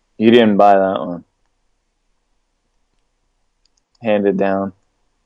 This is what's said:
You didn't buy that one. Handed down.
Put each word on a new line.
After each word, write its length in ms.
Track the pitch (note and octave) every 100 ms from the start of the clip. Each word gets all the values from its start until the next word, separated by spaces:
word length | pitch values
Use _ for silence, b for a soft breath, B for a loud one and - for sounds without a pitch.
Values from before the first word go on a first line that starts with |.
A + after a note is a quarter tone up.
| _ -
You 120 | A2
didn't 280 | A#2+ A2 G2+
buy 160 | G2+
that 260 | G2 F#2+ G2
one. 240 | D#2 F2 - _ _ _ _ _ _ _ _ _ _ _ _ _ _ _ _ _ _ _ _ _ _ _ _ _ _ _
Handed 340 | A2+ G#2 G2+ F#2+
down. 380 | G2 G2 G2 - _ _ _ _